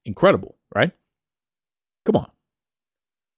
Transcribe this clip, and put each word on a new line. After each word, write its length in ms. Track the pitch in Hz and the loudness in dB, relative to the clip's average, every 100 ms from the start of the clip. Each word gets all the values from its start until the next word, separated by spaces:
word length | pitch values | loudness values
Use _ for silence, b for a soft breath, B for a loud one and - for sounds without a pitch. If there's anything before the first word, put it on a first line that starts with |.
| - | -14
incredible, 500 | 101 190 117 - - _ | 0 2 2 -4 -20 _
right? 200 | 101 160 - _ _ _ _ _ _ _ _ _ _ - | -2 -2 -4 _ _ _ _ _ _ _ _ _ _ -2
Come 100 | 214 | -2
on. 160 | - _ _ _ _ _ _ _ _ _ _ | -2 _ _ _ _ _ _ _ _ _ _